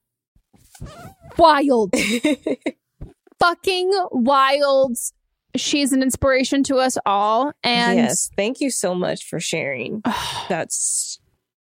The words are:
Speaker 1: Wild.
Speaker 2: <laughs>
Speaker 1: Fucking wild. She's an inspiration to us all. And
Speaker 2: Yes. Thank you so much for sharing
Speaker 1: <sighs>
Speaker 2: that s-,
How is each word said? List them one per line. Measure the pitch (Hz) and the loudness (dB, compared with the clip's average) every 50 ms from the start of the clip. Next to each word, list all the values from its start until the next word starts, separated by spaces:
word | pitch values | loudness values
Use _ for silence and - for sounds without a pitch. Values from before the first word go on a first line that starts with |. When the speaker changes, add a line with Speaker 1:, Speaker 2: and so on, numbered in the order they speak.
| _ _ _ _ _ _ _ _ _ _ _ _ _ _ - - - - 640 679 698 - - _ - - - - | _ _ _ _ _ _ _ _ _ _ _ _ _ _ -20 -20 -18 -18 -18 -18 -20 -20 -20 _ -20 -8 0 4
Speaker 1:
Wild. | 339 320 302 277 277 277 262 233 214 185 247 247 - 202 220 247 - 311 277 - - 320 - - | 6 6 6 6 4 2 2 2 2 2 0 0 0 0 0 0 0 0 -2 -2 -4 -6 -6 -6
Speaker 2:
<laughs> | - 302 - _ _ _ _ - - - - _ _ _ _ - | -6 -8 -10 _ _ _ _ -20 -20 -20 -20 _ _ _ _ 0
Speaker 1:
Fucking | 370 349 339 - - 381 381 370 359 370 392 392 349 - | 2 2 2 0 -2 -2 -2 0 0 0 0 0 -2 -2
wild. | - 254 233 247 277 269 269 269 277 294 285 277 269 269 269 269 240 - - - - _ _ _ _ _ _ _ - | -2 0 2 4 4 4 4 4 2 2 2 4 4 4 2 2 0 -4 -8 -10 -12 _ _ _ _ _ _ _ -8
She's | 247 - - - 285 285 247 277 | -6 -4 -2 0 0 2 2 2
an | 262 | 2
inspiration | 262 262 - - - 277 262 254 269 - 285 277 269 | 2 0 0 0 2 2 2 2 2 2 0 0 2
to | - 277 254 | 2 2 2
us | 262 254 - - - | 2 2 0 -2 0
all. | - 196 202 202 214 220 226 269 294 - _ - | 0 0 2 2 2 2 2 0 -2 -4 _ -2
And | 240 240 240 240 240 240 233 | 0 0 2 2 2 2 2
Speaker 2:
Yes. | 233 - - - - - - | 2 2 0 -2 -4 -4 -4
Thank | - 196 220 269 - | -2 -2 -2 -2 -2
you | 294 277 | -4 -4
so | 226 - - 185 180 | -2 -2 -2 -2 -2
much | 180 180 - 156 - - | -2 -2 -4 -4 -6 -8
for | - - 160 | -10 -8 -8
sharing | 170 - - 160 131 135 139 123 107 - - 214 | -6 -4 -4 -4 -4 -4 -6 -6 -8 -8 -8 -6
Speaker 1:
<sighs> | 208 247 190 - - - - - - - | -4 -4 -4 -4 -6 -8 -8 -8 -6 -6
Speaker 2:
that | 190 160 - - | -4 -4 -4 -6
s-, | - - - - - - - - - - _ _ _ _ _ _ _ _ _ _ | -6 -6 -4 -4 -4 -4 -6 -8 -10 -14 _ _ _ _ _ _ _ _ _ _